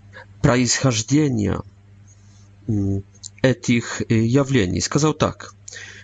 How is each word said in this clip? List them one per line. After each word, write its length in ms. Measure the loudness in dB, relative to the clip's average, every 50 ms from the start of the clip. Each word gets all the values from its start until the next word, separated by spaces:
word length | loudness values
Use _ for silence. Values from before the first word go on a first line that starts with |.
| -20 -20 -20 -20 -20 -20 -8 -2
происхождения, 1200 | 2 2 2 2 2 0 0 0 0 0 0 0 -2 0 2 2 2 2 0 0 0 -2 -2 -4 -8 -12 -18 -20 -20 -20 -20 -20 -20 -20 -20 -20 -20 -20 -20 -20 -20 -20 -20 -12 -6 -4
м, 340 | -2 -2 0 -2 -2 -4 -6 -10 -20 -20 -20 -20 -6 0
этих, 600 | 0 0 0 0 0 0 0 0 -2 -4 -8 -8 -2 0
э, 60 | 0 0 2
явлений. 560 | 2 2 2 2 2 2 0 2 0 -2 -4
Сказал 340 | -4 -2 -2 0 0 0 0
так: 380 | 0 -2 -2 -2 -6 -16 -20 -20 -20 -20 -20 -20 -20 -20 -20 -20 -20